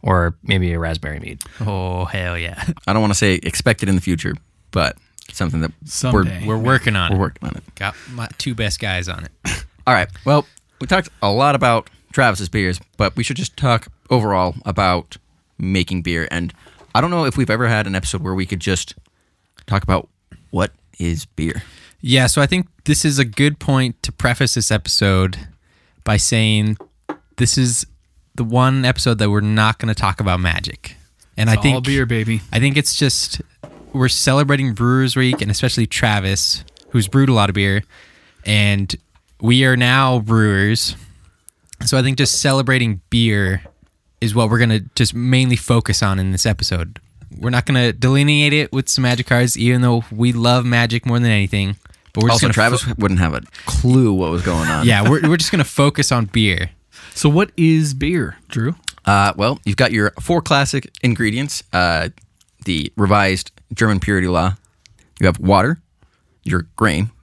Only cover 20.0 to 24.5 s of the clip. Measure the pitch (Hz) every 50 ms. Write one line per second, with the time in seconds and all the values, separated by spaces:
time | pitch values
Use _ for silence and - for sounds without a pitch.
20 | - _ _ _ _ _ - - _ _ - 92 92 - _ _ _ _ _ -
21 | 85 85 82 80 - - _ - 78 82 - - - - - - - - _ _
22 | - 131 123 135 127 123 - 151 143 139 190 185 180 - _ _ _ - 147 -
23 | - 156 143 135 135 117 107 - 139 147 147 - - - 139 131 127 123 113 _
24 | - - - _ - 123 123 - 139 113